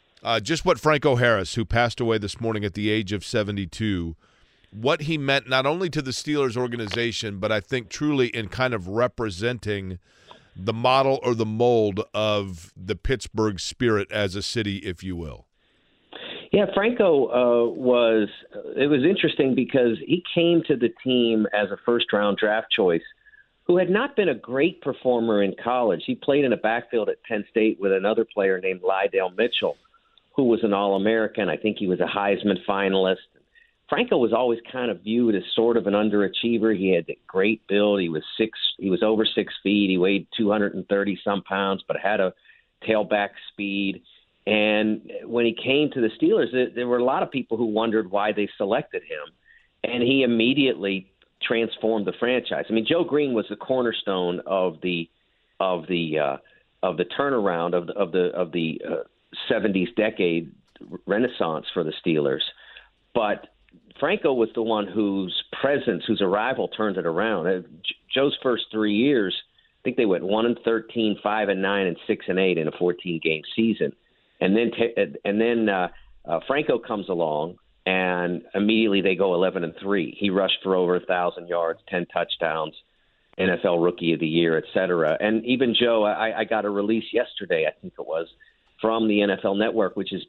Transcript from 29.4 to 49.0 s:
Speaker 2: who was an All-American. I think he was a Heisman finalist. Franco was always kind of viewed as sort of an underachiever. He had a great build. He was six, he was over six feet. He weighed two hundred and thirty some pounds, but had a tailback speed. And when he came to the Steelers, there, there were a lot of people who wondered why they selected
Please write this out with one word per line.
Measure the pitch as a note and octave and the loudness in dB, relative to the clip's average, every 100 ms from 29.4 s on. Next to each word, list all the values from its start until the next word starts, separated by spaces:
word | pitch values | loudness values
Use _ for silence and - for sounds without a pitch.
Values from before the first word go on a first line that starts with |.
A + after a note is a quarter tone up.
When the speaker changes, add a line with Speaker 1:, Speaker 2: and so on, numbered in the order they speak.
| A#2+ - F#2 C#2+ _ _ _ _ _ - | -2 0 -2 -4 _ _ _ _ _ 0
Speaker 2:
who | |
was | B2+ A2+ | 2 4
an | A2+ | 2
All-American. | G2+ G2+ G2 G2+ A2+ G#2+ - F#2+ | 2 2 2 2 2 0 -2 -2
I | D2+ | 0
think | G#2+ G#2 | -2 -2
he | G2 | -2
was | F2 | 0
a | |
Heisman | F2 G#2 G2+ G2 G#2 F#2+ - | 0 0 0 0 0 0 0
finalist. | G2 G2 F#2+ F#2 F#2 - _ _ _ _ _ - | 0 2 2 2 0 -6 _ _ _ _ _ -4
Franco | D3 A#3+ F3 | -2 2 2
was | A2+ | 2
always | A2+ B2 A#2 - | 2 2 -2 -6
kind | B2+ B2 | -6 -4
of | F#2 | -4
viewed | G2+ A#2 A#2+ | -2 2 2
as | G2 - - | 2 0 2
sort | A2+ A#2 | 2 2
of | G2 | 2
an | |
underachiever. | G2+ G#2+ G#2 G2 - A#2 A#2 A2 G2+ | 2 2 2 2 0 -2 2 2 2
He | F#2+ | 2
had | F2+ D#2+ | 2 0
a | - - | -10 -4
great | F#2+ G2+ A2 - | 0 2 0 0
build. | G2+ G#2 G2+ | 2 2 2
He | F2 | 0
was | D#2 - - | -4 -6 -2
six, | A2 - - - | -2 -2 -6 -4
he | G2 | -2
was | F2+ | 0
over | A2 A2 A2 | 2 2 2
six | - G2 - | 0 -4 -4
feet. | G2 G#2 G2 | 0 2 4
He | F#2 | 4
weighed | F#2 G2 - - | 2 2 -2 -2
two | G#2 | 0
hundred | G#2+ G2+ | 2 0
and | G2 F2+ | -4 -2
thirty | G2+ G2+ F2+ | 0 0 -2
some | - G2+ | -2 -4
pounds, | - G2 G2 G2 - | -2 -2 -2 -2 -4
but | - | -4
had | G2 G#2 | 0 0
a | F#2 - _ _ _ _ - | 0 -4 _ _ _ _ -2
tailback | A2 G2 G#2 G2+ - - | 0 2 0 -2 -6 -18
speed. | - G2+ G2 G2 F#2 - _ _ _ - | -8 -6 -2 -4 -6 -14 _ _ _ -2
And | G#2+ G#2+ G#2+ G#2+ G#2+ - G2+ | 2 2 2 2 -2 -6 -14
when | - A#2 A#2 | -4 0 0
he | |
came | A2+ B2+ C#3 D3+ | 0 0 0 0
to | C#3 | 0
the | A2 - | -2 0
Steelers, | D#3 G#3+ A#2 | 2 2 0
there, | B2+ B2 | 0 -2
there | A#2 B2 | -4 -2
were | B2 | 0
a | |
lot | B2 D#3 | 0 0
of | F#3+ | -2
people | C3+ A2+ A2+ | -4 -6 -2
who | |
wondered | A#2 G#2+ A2+ A2 F#2 | 0 0 0 0 0
why | G2 G#2+ | 0 0
they | G#2 G2+ - | -2 -4 -4
selected | G2 A#2+ - F#2 | -2 -2 -2 -10